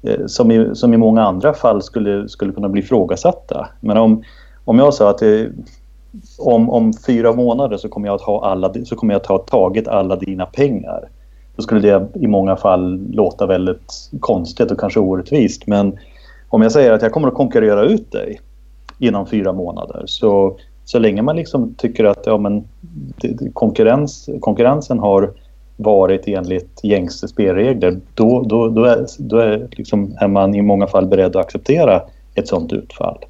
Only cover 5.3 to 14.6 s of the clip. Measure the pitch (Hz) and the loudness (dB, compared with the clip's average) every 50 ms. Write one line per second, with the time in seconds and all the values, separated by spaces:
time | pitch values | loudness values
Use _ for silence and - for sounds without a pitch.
5.3 | 107 107 113 117 - - - - - - - - - - - - - 208 - - | 4 2 0 -4 -10 -14 -18 -20 -20 -20 -20 -20 -20 -20 -20 -20 -20 -20 -20 -20
6.3 | - - - 131 120 113 113 123 127 117 113 110 110 - - - 123 117 117 117 | -16 -4 0 2 4 4 2 2 2 2 2 0 -2 -2 -2 -2 0 2 2 2
7.3 | 117 123 123 120 117 127 139 123 104 98 - 107 - 110 101 101 101 98 - - | 2 2 0 0 0 0 -2 -4 -4 -8 -10 -10 -10 -8 -4 -4 -4 -4 -2 -4
8.3 | 101 104 - 101 95 92 92 95 95 120 120 - 117 - - 110 101 98 - - | -4 -2 -2 -4 -2 -2 -4 -4 -4 -6 -8 -8 -8 -4 -2 -2 -2 -2 0 0
9.3 | 98 95 - - - 113 95 90 92 110 110 113 113 101 95 92 92 92 92 95 | -2 -2 -2 0 0 2 2 2 0 -2 -4 -2 -2 -2 0 -2 -4 -4 -6 -8
10.3 | 95 92 90 90 - 127 143 139 117 95 - - 50 50 - - - - - - | -8 -8 -8 -10 -2 -2 0 0 0 -6 -8 -10 -12 -12 -12 -14 -20 -20 -20 -20
11.3 | - - - - - - 113 - 113 107 98 104 101 90 98 113 - 196 139 107 | -20 -20 -20 -20 -14 -12 -4 -2 0 2 4 4 4 4 0 -4 -6 -4 -2 0
12.3 | 101 98 95 95 95 90 - 101 92 90 92 90 92 92 98 - - 107 101 87 | 0 2 2 0 -2 0 2 2 2 2 0 -4 -6 -6 -8 -6 -2 -2 -2 -2
13.3 | - - 101 92 95 92 92 92 90 - - - - - - - - 135 - - | -2 -4 -2 0 0 0 0 -2 -4 -6 -10 -20 -20 -20 -18 -16 -12 -8 -2 -2
14.3 | 107 90 85 - - - | -2 -2 -4 -8 -4 -4